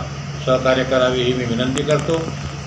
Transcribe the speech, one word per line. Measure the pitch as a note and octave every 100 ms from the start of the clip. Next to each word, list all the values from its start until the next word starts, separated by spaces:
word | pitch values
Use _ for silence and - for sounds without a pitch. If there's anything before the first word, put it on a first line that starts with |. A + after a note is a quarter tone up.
| - - - - -
सहकार्य | B2+ C3 C3
करावे | B2+ C3 B2+ B2+
ही | B2
मी | B2+
विनंती | A#2+ A#2 C3 C3+
करतो. | D3 D3 - E3 D#3+ - - -